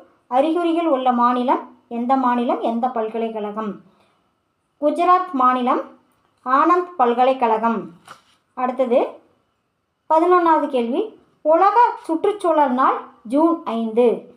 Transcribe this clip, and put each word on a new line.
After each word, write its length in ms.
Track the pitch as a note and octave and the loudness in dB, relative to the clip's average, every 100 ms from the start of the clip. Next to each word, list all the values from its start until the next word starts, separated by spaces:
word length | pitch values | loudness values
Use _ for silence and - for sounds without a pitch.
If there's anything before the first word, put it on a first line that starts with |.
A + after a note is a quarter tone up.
| - _ _ B3 | -14 _ _ 0
அறிகுறிகள் 520 | D#4 E4+ E4+ E4 E4 C4 | 0 0 0 0 0 0
உள்ள 120 | B3+ A#3+ | 0 2
மாநிலம் 420 | A#3+ B3 B3 F4+ - - _ A#3 | 0 0 0 -2 -4 -20 _ -8
எந்த 140 | B3 C4+ | -2 0
மாநிலம், 440 | B3 B3 A#3+ G4+ D4 | 0 0 -2 -2 -4
எந்த 160 | A#3 B3 A#3+ | -4 -4 -4
பல்கலைக்கழகம்? 720 | A3 A3+ A3+ A3 G#3 G#3 G#3+ E3 _ _ _ _ _ _ _ _ _ _ | -6 -6 -6 -6 -8 -8 -10 -12 _ _ _ _ _ _ _ _ _ _
குஜராத் 500 | D4 D4+ F4 F4+ F4+ C4+ | -2 0 2 2 0 0
மாநிலம், 420 | B3+ B3+ B3 G4 - - _ _ _ _ B3+ | 0 0 -2 -2 -6 -18 _ _ _ _ -2
ஆனந்த் 460 | C4+ E4 F4+ F4+ - | 0 2 2 -2 -2
பல்கலைக்கழகம். 840 | A#3+ A#3 B3+ C4 A3+ A3 A#3 G#3+ E3+ - - - _ _ _ - | 0 2 0 2 0 0 -2 -4 -8 -18 -20 -20 _ _ _ -6
அடுத்தது 420 | B3+ B3+ B3 C4 - - _ _ _ _ _ _ _ _ _ | -4 -2 0 0 0 -6 _ _ _ _ _ _ _ _ _
பதினொன்னாவது 560 | D#4+ F4 F4+ E4+ D#4 C#4+ | 2 4 4 4 2 0
கேள்வி, 260 | C4 A#3 D4+ A4 - _ _ | -2 -2 -4 -6 -10 _ _
உலக 320 | D4+ E4 G4 A4 A#4+ A#4+ | 2 4 4 4 2 0
சுற்றுச்சூழல் 680 | - E4 G4 G#4 F4 D#4 C#4 B3+ | -6 -2 -2 -2 0 2 2 2
நாள் 180 | D4+ B4 - _ G#3+ | 0 -2 -10 _ -4
ஜூன் 240 | C#4 E4 - - | 0 2 0 -4
ஐந்து. 320 | A3+ A3+ G#3+ A#3+ G3 - | -6 -2 2 2 0 -8